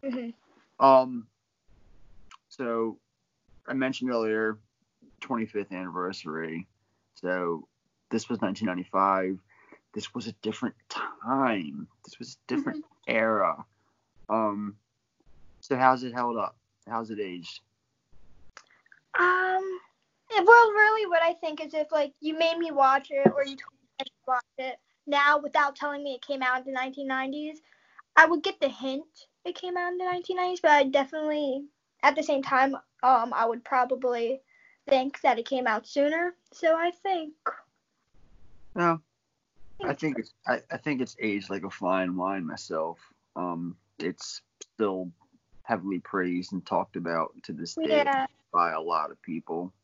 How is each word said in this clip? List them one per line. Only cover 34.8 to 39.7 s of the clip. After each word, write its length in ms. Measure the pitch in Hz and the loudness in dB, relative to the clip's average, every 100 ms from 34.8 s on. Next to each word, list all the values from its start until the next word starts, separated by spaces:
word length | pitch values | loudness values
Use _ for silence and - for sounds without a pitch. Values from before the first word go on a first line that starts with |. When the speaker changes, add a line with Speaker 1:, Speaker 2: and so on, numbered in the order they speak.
| - | 2
Speaker 1:
think 340 | 269 262 - | 2 2 0
that 180 | 285 226 | 2 2
it 60 | 233 | 0
came 180 | 262 247 | -2 0
out 220 | 214 - | -2 -2
sooner. 480 | 285 285 320 349 349 _ | 0 2 2 -2 -6 _
So 240 | - 330 330 | -2 2 2
I 160 | 349 | 0
think 420 | 349 392 370 311 - - - - _ _ _ _ - - - - - - 180 | -2 -2 -2 -4 -8 -8 -8 -18 _ _ _ _ -20 -20 -20 -20 -20 -12 0
Speaker 2:
No. 260 | 175 165 _ _ _ _ _ _ - | 2 2 _ _ _ _ _ _ -16